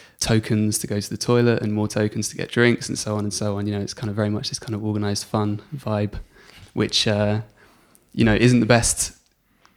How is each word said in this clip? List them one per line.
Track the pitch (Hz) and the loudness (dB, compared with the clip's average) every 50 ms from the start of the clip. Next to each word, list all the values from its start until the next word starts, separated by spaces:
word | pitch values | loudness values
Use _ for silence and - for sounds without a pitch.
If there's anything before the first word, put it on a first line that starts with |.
| - - _ - | -20 -20 _ -6
tokens | - - 113 110 110 - 110 107 107 107 104 - | -2 2 2 2 2 0 0 0 0 0 -2 -2
to | - | -4
go | - 107 104 | -4 -4 -4
to | 101 - | -4 -6
the | - - | -8 -4
toilet, | - - 123 120 120 120 117 - - | 0 2 4 4 4 4 2 2 0
and | 107 107 | -2 -2
more | 107 107 107 | -2 -2 -2
tokens | - 110 107 107 - - 107 - | 0 0 0 0 -2 -4 -6 -6
to | - - | -6 -8
get | - - | -8 -2
drinks, | - 120 120 120 117 - - - | 2 4 4 4 4 2 -2 -6
and | - - | -6 -6
so | - 110 107 | -4 -4 -4
on | 107 104 | -4 -4
and | 101 98 | -4 -4
so | - 107 104 101 101 | -4 -4 -2 -2 -2
on. | 101 | -2
You | 104 104 | -2 -2
know, | 101 | -4
it's | 101 - - | -4 -6 -8
kind | - 117 107 | -8 -6 -4
of | 101 | -2
very | 107 107 104 | -2 0 0
much | 107 107 131 - | -2 -2 -4 -6
this | - - | -8 -8
kind | - - 110 | -6 -6 -6
of | 101 110 | -4 -2
organized | 107 104 104 104 101 101 101 - | -2 -2 -2 -2 -2 -2 -4 -4
fun | - - 107 104 104 104 107 - - - | -2 -2 0 0 0 -2 -4 -8 -10 -12
vibe, | 135 - 107 107 104 104 101 - - - - _ - - - - - - - - | -8 -6 -2 -2 -2 -2 -2 -4 -8 -14 -14 _ -20 -20 -20 -20 -20 -20 -8 -4
which, | - 107 - - - - 113 | -2 -2 0 0 0 0 2
uh, | 104 101 104 104 104 110 110 - _ _ _ _ _ _ _ _ _ _ _ _ - | 2 2 2 2 0 -2 -4 -8 _ _ _ _ _ _ _ _ _ _ _ _ 0
you | - 117 | 2 4
know, | 110 107 | 4 4
isn't | 92 113 123 123 120 | 6 6 6 6 4
the | 110 107 | 4 4
best | 120 117 120 - - - - - - _ _ _ _ _ _ _ _ _ _ _ _ | 4 4 4 2 0 -2 -4 -6 -8 _ _ _ _ _ _ _ _ _ _ _ _